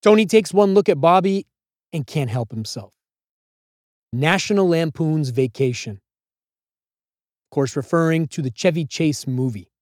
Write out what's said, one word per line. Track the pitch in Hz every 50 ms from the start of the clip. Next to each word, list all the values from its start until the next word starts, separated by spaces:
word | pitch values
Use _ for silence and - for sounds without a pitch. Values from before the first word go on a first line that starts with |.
Tony | - 208 214 214 220
takes | 170 - 220 196 - -
one | 196 208 196 190
look | 208 196
at | - 180 143
Bobby | 139 165 175 190 180 196 196 196 196 _ _ _ _ _ _ _ _ _
and | - 165 131
can't | - - 156 139 117
help | 104 131 117 107
himself. | - 110 107 - - 117 98 - _ _ _ _ _ _ _ _ _ _ _ _ _ _ _ _ _ _ _ _ _ _ _ _ -
National | 123 139 160 185 196 - - 214 202 190
Lampoon's | 180 170 160 165 160 - - 170 156 156 156 151 131
Vacation. | 120 127 131 127 - - 135 127 120 - - 117 101 98 _ _ _ _ _ _ _ _ _ _ _ _ _ _ _ _ _ _ _ _ _ _ _ _ _ _ _ _ _
Of | _ -
course, | 147 139 131 -
referring | 143 127 - - 170 165 165 160 165 165 131
to | - -
the | 147 127
Chevy | 113 - - 185 156 170 160
Chase | - - - 165 156 143 - -
movie. | 143 127 127 131 131 110 101 87 _ _ _